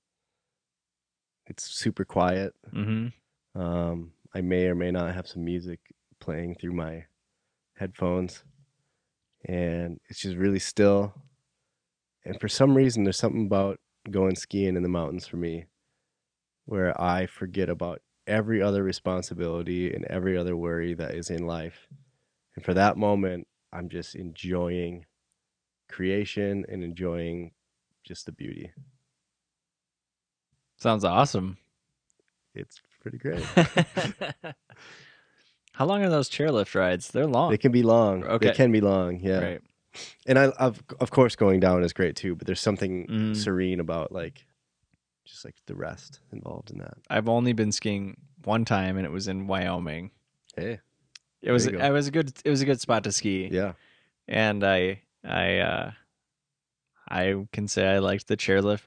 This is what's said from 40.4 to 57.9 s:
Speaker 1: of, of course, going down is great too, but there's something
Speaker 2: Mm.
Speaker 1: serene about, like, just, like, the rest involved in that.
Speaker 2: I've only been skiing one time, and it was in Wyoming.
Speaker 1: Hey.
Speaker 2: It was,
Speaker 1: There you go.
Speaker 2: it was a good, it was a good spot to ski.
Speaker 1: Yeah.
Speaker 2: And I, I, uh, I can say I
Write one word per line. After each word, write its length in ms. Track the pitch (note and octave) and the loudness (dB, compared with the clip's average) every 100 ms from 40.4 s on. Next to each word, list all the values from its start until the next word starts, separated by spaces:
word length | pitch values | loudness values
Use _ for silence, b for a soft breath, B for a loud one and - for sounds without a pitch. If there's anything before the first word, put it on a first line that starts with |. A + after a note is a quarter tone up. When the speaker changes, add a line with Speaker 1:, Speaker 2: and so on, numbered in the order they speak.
| C3+ | 4
Speaker 1:
of, 360 | C3+ C3 A2 - - | 4 0 -2 -10 -4
of 100 | B2 | 0
course, 260 | - B2 - | 4 4 6
going 240 | G#2 F#2+ | 4 6
down 220 | F#2 F2+ | 6 4
is 80 | F2 | 2
great 240 | - F2+ - | 0 -2 -2
too, 180 | F#2+ | -6
but 120 | E2+ - | -6 -4
there's 140 | F2+ | -2
something 460 | - G2 G2 F#2 F2 | -2 -2 -2 -4 -4
Speaker 2:
Mm. 300 | A2 G#2+ G#2+ | -2 -2 -2
Speaker 1:
serene 440 | G#2 F#2 F#2 F2+ | -2 0 0 -2
about, 300 | E2+ E2 D#2 | -2 -4 -6
like, 340 | F#2 E2+ - _ _ _ _ _ _ _ _ - | -8 -10 -12 _ _ _ _ _ _ _ _ -20
just, 180 | - | -20
like, 100 | - - - | -20 -18 -14
the 80 | |
rest 460 | - - - - - _ | -10 -8 -10 -16 -20 _
involved 380 | - - E2 - | -14 -12 -12 -12
in 80 | - | -14
that. 160 | G1+ - - | -14 -18 -2
Speaker 2:
I've 180 | G#2+ A2 | 0 4
only 240 | A#2 B2 | 4 4
been 200 | A2+ G#2+ | 2 2
skiing 440 | G#2 A2 G2+ G2 - - _ | 0 -2 -4 -6 -12 -20 _
one 200 | - A2 | -2 0
time, 320 | A#2 G#2 F#2 F#2+ | 2 2 2 -2
and 80 | |
it 60 | F2+ | -2
was 160 | E2+ G2 | -4 -4
in 180 | F#2+ G2 | -6 -2
Wyoming. 640 | F#2+ F2+ F2+ F2 D#2 F#2 - _ _ _ - | -2 0 -2 -4 -8 -10 -16 _ _ _ -8
Speaker 1:
Hey. 240 | F#2 A2+ - _ _ - _ _ | -8 -8 -14 _ _ -20 _ _
Speaker 2:
It 100 | - | 0
was, 120 | B2 | 2
Speaker 1:
There 100 | A#2 | 2
you 40 | F#2+ | 2
go. 60 | C#3 | 2
Speaker 2:
it 40 | |
was 160 | C#3+ C#3+ | 2 2
a 40 | |
good, 220 | D3+ D3 - | 0 -2 -2
it 60 | D3+ | 0
was 100 | C#3 | 2
a 20 | C#3 | 2
good 140 | C3 | 0
spot 240 | - A2+ | 2 0
to 80 | G2+ | 0
ski. 360 | G2+ G#2+ F#2+ F#2 | -2 0 -2 -2
Speaker 1:
Yeah. 220 | F2+ G2 F2 b b b _ - | -2 -2 -6 b b b _ -4
Speaker 2:
And 360 | A2 A2 G#2 | 0 0 2
I, 380 | G2+ F#2+ F2+ G2 _ _ | 2 4 2 -2 _ _
I, 340 | F#2 F#2 F2+ F#2 | -4 -2 0 2
uh, 320 | F#2 - - - _ _ _ _ _ _ _ _ _ _ - | 0 -2 -4 -10 _ _ _ _ _ _ _ _ _ _ -8
I 380 | F2+ F#2 G2 G2+ | -2 0 0 -4
can 160 | - G#2 | -6 -2
say 180 | - | 2
I 120 | F#2+ | 4